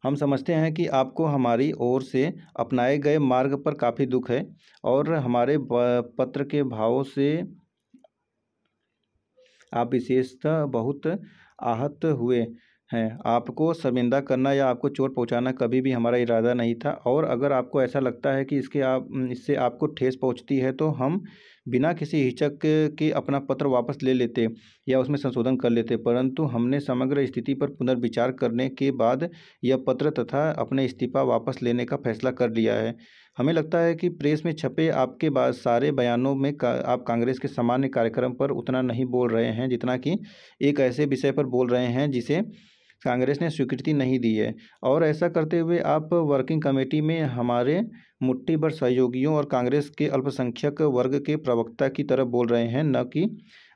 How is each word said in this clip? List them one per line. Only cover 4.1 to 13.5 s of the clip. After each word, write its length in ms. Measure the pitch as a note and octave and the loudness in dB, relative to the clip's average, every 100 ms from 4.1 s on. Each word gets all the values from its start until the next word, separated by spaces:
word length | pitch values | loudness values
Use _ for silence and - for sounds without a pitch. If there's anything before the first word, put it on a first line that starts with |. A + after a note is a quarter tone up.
| B2 B2+ | 0 0
है 260 | A#2+ F#3+ - _ _ | -2 -2 -12 _ _
और 300 | - C3 D3 | 0 2 2
हमारे 440 | E3 B2+ B2 A#2+ D3+ | 0 0 2 2 2
प-, 560 | D3+ A#2+ B2 B2 A#2+ - | 0 0 2 2 -2 -4
पत्र 260 | C3 C3+ | -4 -2
के 180 | C#3+ D3 | -2 -2
भावों 400 | C3+ A2 A2 B2 | -2 0 0 0
से 420 | C3+ - C#3+ D#3 - - _ _ _ - _ _ _ _ _ _ _ _ _ _ _ _ _ _ _ _ _ | -2 0 0 0 -6 -12 _ _ _ -20 _ _ _ _ _ _ _ _ _ _ _ _ _ _ _ _ _
आप 180 | A#2 A#2+ | -4 0
विशेषतः 720 | B2+ - B2+ B2+ - D3+ D#3+ | -2 0 0 0 -4 -2 0
बहुत 560 | D3 A#2 A2 C#3+ D#3 F#3+ - - - _ | 0 -2 -2 -2 -4 -4 -8 -20 -20 _
आहत 380 | - A2+ C#3+ D3 | -4 -2 -2 -2
हुए 420 | E3 C#3+ A#2+ B2 A#2 A#2 _ _ _ | -2 0 2 2 0 -6 _ _ _
हैं। 260 | A#2+ A2 A2 - | -4 -4 -4 0
आपको 480 | A#2+ B2 | 0 0